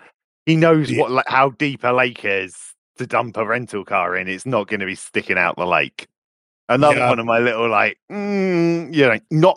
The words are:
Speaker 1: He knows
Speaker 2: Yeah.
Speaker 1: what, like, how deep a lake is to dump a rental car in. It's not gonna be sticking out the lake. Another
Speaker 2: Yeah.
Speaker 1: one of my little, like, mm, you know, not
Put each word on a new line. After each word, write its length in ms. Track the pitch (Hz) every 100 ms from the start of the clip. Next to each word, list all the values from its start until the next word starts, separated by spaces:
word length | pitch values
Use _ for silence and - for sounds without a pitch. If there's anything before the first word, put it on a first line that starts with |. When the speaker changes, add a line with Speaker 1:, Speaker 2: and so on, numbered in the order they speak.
| - _ _ _ -
Speaker 1:
He 100 | 160
knows 340 | 165 160 131
Speaker 2:
Yeah. 100 | 127
Speaker 1:
what, 100 | 120
like, 160 | 131 -
how 220 | 131 139
deep 320 | 117 147 127
a 80 | 123
lake 320 | 127 127 113 107
is 480 | 98 92 - - _ _ -
to 80 | 123
dump 300 | 117 120 104
a 80 | 107
rental 400 | 120 117 101 92
car 300 | 101 87 92
in. 120 | 92
It's 180 | 92 131
not 220 | 113 101
gonna 180 | 107 95
be 80 | 92
sticking 420 | - 104 - 92
out 180 | 87 -
the 100 | 90
lake. 400 | 80 71 - - _ _ _ _ _ -
Another 280 | 123 147 127
Speaker 2:
Yeah. 120 | 123
Speaker 1:
one 100 | 120
of 60 | 117
my 140 | 117
little, 300 | 120 113 117
like, 280 | 104 107 - -
mm, 840 | 202 202 202 190 175 170 170 147
you 140 | 156 131
know, 120 | 110 -
not 240 | 156 175